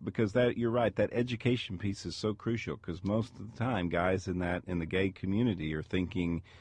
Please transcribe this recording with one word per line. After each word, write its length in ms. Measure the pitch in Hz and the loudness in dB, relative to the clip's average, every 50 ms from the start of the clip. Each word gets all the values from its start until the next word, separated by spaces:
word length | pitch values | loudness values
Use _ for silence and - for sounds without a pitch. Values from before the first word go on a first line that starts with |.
| - | -6
because 300 | 104 101 - 113 98 107 | -4 0 2 2 4 4
that, 240 | 127 123 123 - 113 | 4 4 4 4 2
you're 140 | 117 117 | 0 2
right, 240 | 117 123 117 104 - | 2 4 2 2 4
that 140 | - 104 101 - | 2 2 2 2
education 640 | 120 120 123 123 113 - 120 127 120 - - 98 82 | 0 0 0 -2 0 2 2 2 2 0 -4 -6 -4
piece 280 | 101 101 98 - - | -2 -2 -2 -2 -6
is 100 | 87 82 | -8 -6
so 180 | - - 107 104 | -2 -2 -2 -2
crucial, 420 | - - 113 120 110 - - 71 - | -2 -2 -2 -2 -2 -2 -6 -6 -6
'cause 260 | - - 82 87 92 | -6 -8 -8 -4 -2
most 340 | 95 104 113 110 - - - | 0 2 2 0 -2 -6 -12
of 120 | - 113 | -14 -14
the 60 | - - | -6 -4
time, 320 | 113 131 120 95 87 85 | -2 0 0 0 0 2
guys 380 | 87 85 87 92 95 92 - 95 | 2 2 4 4 2 2 0 -2
in 120 | 90 90 | -2 0
that, 240 | 90 87 90 90 - | 0 0 -2 -2 -2
in 140 | - 90 85 | -4 -2 -2
the 60 | 82 | -2
gay 260 | 78 92 92 95 98 | 0 0 0 0 0
community 640 | 95 - - 95 98 107 123 120 98 87 78 78 78 | 0 -4 -4 -2 0 2 2 2 0 0 -2 -2 -4
are 80 | 78 76 | -4 -4
thinking, 580 | - - 92 90 85 - 92 87 85 85 82 - - - - | -2 0 0 0 0 0 0 0 0 0 -2 -4 -8 -16 -20